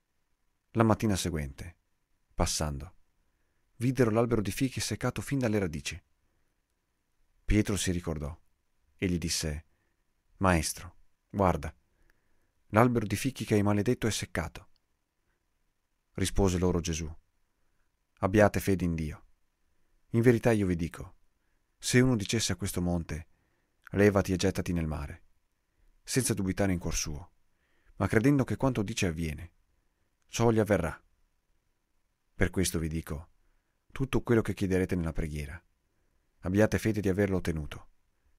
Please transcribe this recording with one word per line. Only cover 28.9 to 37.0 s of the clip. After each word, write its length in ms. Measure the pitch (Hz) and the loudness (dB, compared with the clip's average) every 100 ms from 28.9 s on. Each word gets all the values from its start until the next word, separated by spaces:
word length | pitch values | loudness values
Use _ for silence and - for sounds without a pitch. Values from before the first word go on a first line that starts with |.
| 113 95 | -2 -2
avviene, 460 | 80 80 76 85 _ _ _ _ _ _ _ _ | -2 -6 -8 -14 _ _ _ _ _ _ _ _
ciò 240 | - 117 | 0 4
gli 80 | 110 | 4
avverrà. 420 | 101 98 82 - _ _ _ _ _ _ _ _ _ _ _ _ _ | 4 2 0 -8 _ _ _ _ _ _ _ _ _ _ _ _ _
Per 160 | - 92 | -2 0
questo 280 | - 90 85 | 0 -2 -2
vi 100 | 80 | -4
dico, 400 | 80 - 76 80 _ _ _ _ _ _ | -6 -8 -10 -12 _ _ _ _ _ _
tutto 300 | - 135 120 | -8 -2 -2
quello 180 | - 117 | 2 2
che 140 | 104 | 2
chiederete 420 | 95 98 92 92 92 | -2 0 0 0 0
nella 160 | 80 | -2
preghiera, 500 | 78 82 76 73 87 - _ _ _ _ _ _ _ | -2 -4 -6 -10 -12 -18 _ _ _ _ _ _ _
abbiate 380 | 90 98 107 95 | -2 2 4 2
fede 220 | 110 104 | 0 0